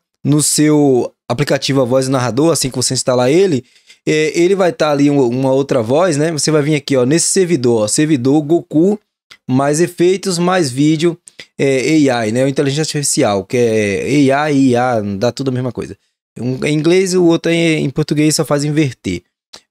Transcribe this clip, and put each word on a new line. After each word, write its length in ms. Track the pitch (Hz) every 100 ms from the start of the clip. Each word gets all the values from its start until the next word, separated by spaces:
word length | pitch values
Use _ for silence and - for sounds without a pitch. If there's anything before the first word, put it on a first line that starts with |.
| _ _
no 180 | 135 147
seu 720 | 143 - 151 151 143 127 113 - -
aplicativo 520 | 120 143 143 - 139
A 40 | 123
Voz 220 | 131 131
do 40 |
Narrador, 380 | 135 123 110 160
assim 200 | 147 131
que 60 | 123
você 180 | 117 127
instalar 340 | - 123 123
ele, 340 | 160 196 135 - _ _ - -
é, 320 | 156 156 170
ele 140 | 175
vai 180 | 190 180
tá 200 | 165 156
ali 180 | 143 143
um, 100 | 143 123
uma 240 | 123 135
outra 300 | 131 135 139
voz, 340 | 110 143 185 143
né? 160 | 156
Você 200 | 151 -
vai 100 | 156
vir 140 | 143 151
aqui, 200 | - 135
ó, 120 | 123
nesse 180 | 165 -
servidor, 560 | 196 180 165 123 113
ó, 40 | 107
servidor 520 | - 156 151 123 151
Goku, 560 | 143 170 - 151 180 208 _ _ _ - -
mais 320 | 131 139 151
efeitos, 560 | 170 - 175 185 190 170
mais 320 | 175 185 147
vídeo, 480 | 123 151 160 170 160 _ - - -
é, 540 | 139 135 123 160 139
A 160 | 120 110
I, 40 |
né? 120 | 117
Ou 40 | 135
inteligência 360 | 139 143 143
artificial, 600 | 156 151 139 - 120 101
que 140 | 92 127
é 720 | 120 110 104 95 76 143 135
A 200 | 135 156
I, 180 | 143 135
I 60 | 117
A, 260 | 127 117
dá 300 | 101 98 120
tudo 180 | - 135
a 20 |
mesma 200 | 127 127
coisa. 260 | - - 98 _ _ _ -
Um 240 | 117 131
é 60 | 143
em 60 | 151
inglês 380 | 151 185 190
e 40 | 185
o 80 | 170
outro 260 | 165 170
é 40 | 170
em 340 | 165 156 147
português, 460 | 131 151 147 151 151
só 100 | 151
faz 180 | 147
inverter. 600 | 147 151 147 - - 87 - _ _ - _